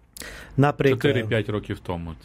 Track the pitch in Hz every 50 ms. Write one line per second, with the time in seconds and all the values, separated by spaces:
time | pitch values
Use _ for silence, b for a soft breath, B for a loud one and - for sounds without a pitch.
0 | _ _ _ B B B B B B B B - 135 143 143 - - 139 131 -
1 | - 147 139 123 113 107 117 110 104 - 104 104 95 - 104 - - - 90 85
2 | 85 82 80 -